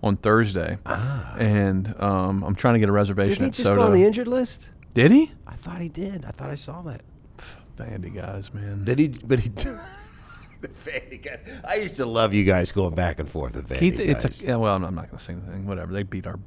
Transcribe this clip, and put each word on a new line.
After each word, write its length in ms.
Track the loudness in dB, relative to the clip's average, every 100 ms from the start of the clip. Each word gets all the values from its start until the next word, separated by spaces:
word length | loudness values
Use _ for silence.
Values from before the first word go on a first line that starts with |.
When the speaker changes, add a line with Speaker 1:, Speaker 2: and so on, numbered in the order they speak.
Speaker 1:
on 140 | 0 0
Thursday." 600 | 4 4 4 0 -4 -6 -6
Speaker 2:
Ah. 480 | -4 -4 -6 -8 -2
Speaker 1:
And, 580 | 2 4 4 2 -2 -2
um, 440 | 0 0 0 -2
I'm 100 | -2
trying 200 | 0 4
to 60 | 4
get 80 | 4
a 40 |
reservation 380 | 4 2 2 2
Speaker 2:
Didn't 80 | 2
he 40 | 0
Speaker 1:
at 40 |
Speaker 2:
just 80 | 0
Speaker 1:
Soto. 120 | 2 6
Speaker 2:
go 40 | 6
on 60 |
the 120 | 8
injured 240 | 6 4 -2
list? 420 | -2 -2 -6 -18 -20 -4
Speaker 1:
Did 160 | 4 8
he? 200 | 8 6 -2 -18
Speaker 2:
I 80 |
thought 260 | -14 -12 -10
he 80 | -10
did. 360 | -8 -8 -8 -12
I 40 |
thought 200 | -10 -10
I 40 |
saw 280 | -10 -12 -12
that. 200 | -12 -12 -16 -20 -20 -20 -20 -20 -20 -16
Speaker 1:
Vandy 380 | -12 -10 -10
guys, 400 | -10 -10 -10 -10
man. 300 | -10 -8 -6
Speaker 2:
Did 140 | -2 2
he? 100 | 2
But 320 | 0 0 2
he. 100 | 2
<laughs> 60 | -4 -6 -6 -16 -18 -20 -20 -20 -20 -20 -16
The 60 | -16
Vandy 540 | -14 -10 -10 -10 -16
guys. 160 | -14 -16 -16 -16 -6
I 60 |
used 220 | -4 -4 -4
to 100 | -2
love 260 | 2 4
you 100 | 4
guys 300 | 4 4 2
going 220 | 0 -2
back 240 | 0 -2 -2
and 80 | -8
forth 240 | -6 -8 -8
with 120 | -8
Vandy 100 | 2
Speaker 1:
Keith, 220 | 2 2
it's 240 | 0 0
Speaker 2:
guys. 180 | -2 -4
Speaker 1:
a, 40 | -4
yeah, 100 | 0
well, 180 | 2
I'm, 100 | 0
I'm 100 | -2
not 160 | -8 -10
gonna 80 | -14
say 160 | -12
anything. 320 | -12 -10 -10 -8
Whatever. 260 | -8 -6
They 100 | -6
beat 240 | -6 -8 -8
our 140 | -12